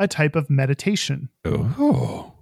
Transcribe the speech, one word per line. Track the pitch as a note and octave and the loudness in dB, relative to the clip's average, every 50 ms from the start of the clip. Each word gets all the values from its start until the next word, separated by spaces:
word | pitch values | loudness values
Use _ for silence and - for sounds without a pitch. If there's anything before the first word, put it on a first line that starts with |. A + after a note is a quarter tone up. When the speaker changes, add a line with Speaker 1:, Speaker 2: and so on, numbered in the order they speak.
Speaker 1:
a | G3 G3 | -2 -2
type | - - D3+ D3+ - | 0 0 0 2 2
of | E3 D3+ - | 0 0 2
meditation? | C#3+ C3+ C3+ C3 C#3 - - G3 G#3 - - - C#3 C3+ - B2+ _ _ - | 2 2 2 2 0 0 0 -2 -2 0 -2 -4 -6 -6 -6 -12 _ _ -4
Speaker 2:
Oh. | D#2+ D2 D2 - A2+ D3+ - C#4+ D4 - B2+ B2 - - - - - - _ | -2 -2 0 0 -2 0 2 2 2 4 2 0 -2 -6 -8 -12 -14 -18 _